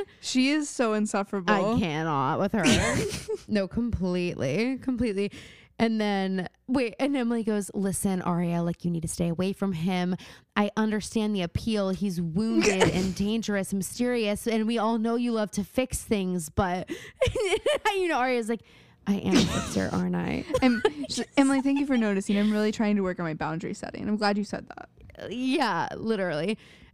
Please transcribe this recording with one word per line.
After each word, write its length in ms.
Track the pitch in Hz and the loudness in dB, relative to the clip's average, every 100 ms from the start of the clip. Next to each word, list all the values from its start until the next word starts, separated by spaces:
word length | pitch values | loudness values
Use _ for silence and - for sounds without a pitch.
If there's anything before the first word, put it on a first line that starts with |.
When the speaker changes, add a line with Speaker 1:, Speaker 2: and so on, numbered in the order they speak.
| 403 - | -4 -8
Speaker 1:
She 300 | - 254 262 | -2 2 4
is 180 | 302 294 | 2 0
so 240 | - 226 | 0 0
insufferable. 600 | 214 214 208 202 202 180 208 196 240 | 2 0 -2 -2 -2 2 2 2 2
Speaker 2:
I 40 | |
cannot 600 | 185 151 160 139 131 135 | 0 0 0 0 2 0
with 120 | 196 | 0
her. 140 | 226 269 | 2 4
Speaker 1:
<laughs> 840 | - 226 - 415 - - 427 - | 4 4 0 -2 -6 -8 -8 -2
Speaker 2:
No, 200 | 208 190 | -2 -2
completely, 1080 | - 240 196 185 180 175 - 135 160 247 254 | -2 -2 -2 0 0 -2 -2 -2 0 -2 -2
completely. 520 | 262 240 247 190 202 - - - - - | -4 -2 -2 -2 -4 -6 -18 -20 -10 -2
And 200 | 226 220 | 0 2
then, 480 | 208 196 190 190 175 _ - | 2 0 0 -2 -4 _ -2
wait, 260 | 262 233 - | 0 0 0
and 160 | 269 277 | 0 2
Emily 260 | 233 233 | 0 0
goes, 280 | 220 208 185 | 0 0 -2
"Listen, 480 | - 190 175 202 185 | -2 -2 0 0 0
Arya, 400 | - 170 175 170 | 0 0 0 0
like, 220 | 170 170 175 | -2 -2 -2
you 60 | |
need 100 | 170 | -4
to 60 | 165 | -4
stay 220 | - 170 | -2 -2
away 240 | 165 185 | 0 -2
from 180 | 196 196 | -2 -2
him. 420 | 165 175 185 180 185 - - _ - | -2 0 0 0 -4 -8 -20 _ 0
I 140 | 208 - | 0 2
understand 560 | 214 214 - 226 214 208 | 0 -2 -2 -2 0 0
the 60 | |
appeal. 480 | 175 - - 214 190 | -2 -2 -2 0 0
He's 300 | 180 202 170 | 0 -2 -2
wounded 680 | 170 160 220 226 220 190 165 | -2 -2 0 2 4 4 4
Speaker 1:
<laughs> 40 | |
Speaker 2:
and 220 | 170 190 175 | 4 0 0
dangerous, 580 | 202 226 214 202 185 | 0 0 0 -2 -2
mysterious, 720 | 202 180 - 247 247 208 202 233 | -4 -4 -2 -2 0 0 -2 0
and 220 | 220 220 | 0 0
we 100 | 233 | 0
all 200 | 214 233 | 2 2
know 160 | 226 240 | 0 0
you 160 | 240 | 0
love 200 | 220 208 | 0 -2
to 120 | - | -4
fix 380 | 190 - 262 - | -4 -2 -2 -2
things, 460 | - 208 185 180 156 | 0 0 0 -2 -2
but," 400 | - 190 180 - | 0 0 0 -4
<laughs> 1080 | 339 - - 508 427 392 370 - 587 427 392 | -10 -8 -2 0 2 0 2 2 2 2 2
you 120 | 349 | 2
know, 80 | 277 | 2
Arya's 300 | 254 247 220 | 2 0 0
like, 120 | 233 - - - _ - | -4 -6 -20 -20 _ -2
"I 80 | 202 | 0
am 200 | 190 190 | 4 4
a 40 | |
fixer, 500 | - - - 196 190 | 4 0 -2 -2 -2
aren't 240 | 185 180 180 | 0 0 -2
I?" 300 | 175 - - | -2 -4 -2
<laughs> 80 | 262 | 2
Speaker 1:
And 200 | 262 240 415 302 269 | 4 4 2 0 -6
sh-, 120 | - - - | -6 -2 2
Emily, 260 | 269 269 | 4 4
thank 180 | 269 277 | 2 2
you 80 | 285 | 2
for 100 | 254 | 2
noticing. 400 | 220 196 190 202 | 2 0 2 2
I'm 140 | 208 | 2
really 200 | 214 214 | 2 0
trying 240 | 214 214 208 | 0 2 2
to 40 | |
work 180 | 190 180 | 0 -2
on 60 | 170 | -4
my 80 | |
boundary 400 | 156 156 160 - | -4 -4 -4 -6
setting. 340 | - - - - | -8 -10 -8 -4
I'm 100 | 214 | 0
glad 200 | 208 208 | 2 0
you 60 | |
said 240 | 202 - - - | -2 -6 -10 -16
that. 540 | - - - - - | -18 -20 -20 -14 -10
Speaker 2:
Yeah, 560 | 233 262 320 233 170 - 71 | -4 0 2 2 0 -2 -4
literally. 640 | 220 214 185 147 175 220 - - - | -2 -2 -2 -2 -2 -4 -8 -20 -10